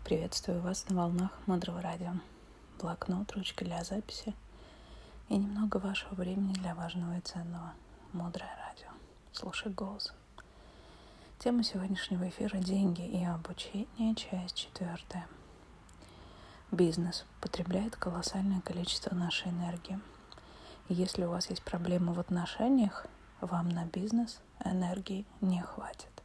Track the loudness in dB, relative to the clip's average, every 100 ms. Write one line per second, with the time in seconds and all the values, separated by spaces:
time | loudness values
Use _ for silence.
0 | 2 2 2 -2 0 0 0 -2 2 2
1 | 4 4 0 0 2 2 2 -2 -4 -4
2 | -2 -4 -6 -18 -20 -20 -18 -6 -4 -2
3 | 0 0 0 -2 -4 -2 -2 -2 -2 -4
4 | -4 -6 -6 -6 -12 -18 -18 -18 -18 -18
5 | -16 -18 0 2 2 2 2 2 2 -2
6 | -4 -4 0 2 2 2 -2 -4 -4 -2
7 | -2 -2 -4 -6 -6 -6 -8 -12 -18 -20
8 | -8 -4 -4 -4 -8 -8 -10 -12 -16 -16
9 | -18 -20 -12 -8 -6 -4 -4 -4 -4 -4
10 | -8 -8 -20 -20 -20 -20 -20 -20 -20 -20
11 | -20 -20 -20 -2 4 4 4 2 0 0
12 | 2 0 0 0 0 2 2 6 6 4
13 | 0 0 2 0 -4 -8 -4 -4 -4 2
14 | 2 2 0 -2 -2 -4 -6 -4 -4 -4
15 | -6 -6 -6 -14 -18 -20 -20 -20 -20 -18
16 | -18 -18 -16 -18 -18 -20 -2 6 6 6
17 | 0 -2 -8 -8 -4 -2 2 2 2 -2
18 | -2 0 0 2 2 2 0 -2 0 0
19 | 0 0 2 0 0 0 0 -2 -4 -6
20 | -6 -18 -20 -20 -18 -16 -16 -16 0 2
21 | 2 2 2 2 0 -2 -2 0 4 4
22 | 4 2 2 2 2 2 8 8 8 4
23 | -10 -14 -20 -6 0 2 4 2 0 0
24 | 4 4 4 -2 -16 -6 2 4 4 0
25 | -2 -4 -4 2 4 4 2 -6 -8 -10
26 | -14 -18